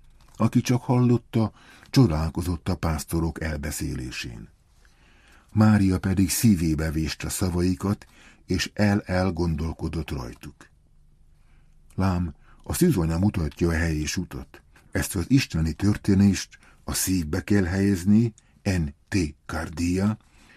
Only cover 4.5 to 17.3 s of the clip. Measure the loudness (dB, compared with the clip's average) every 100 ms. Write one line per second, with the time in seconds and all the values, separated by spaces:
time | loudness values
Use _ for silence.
4.5 | _ _ _ _ _ _ _ _ -20 _
5.5 | 4 6 6 4 2 0 2 2 4 2
6.5 | 4 2 0 -2 -2 -4 -6 -8 -4 -2
7.5 | 0 0 0 -2 -4 -6 -20 -20 -20 -6
8.5 | -4 -4 0 2 2 0 -2 0 -2 -2
9.5 | -2 -6 -6 -8 -6 -8 -8 -10 -14 -20
10.5 | -20 -20 _ _ _ _ _ _ _ _
11.5 | -20 _ _ _ -2 0 0 -4 -8 -20
12.5 | -20 -8 0 2 2 0 2 0 0 -6
13.5 | -2 0 0 0 -2 -4 -6 -8 -12 -14
14.5 | -20 _ -20 -8 -6 -4 -4 2 0 2
15.5 | -2 -2 0 0 0 2 4 4 2 -6
16.5 | -16 -20 _ -8 -4 -2 -2 -2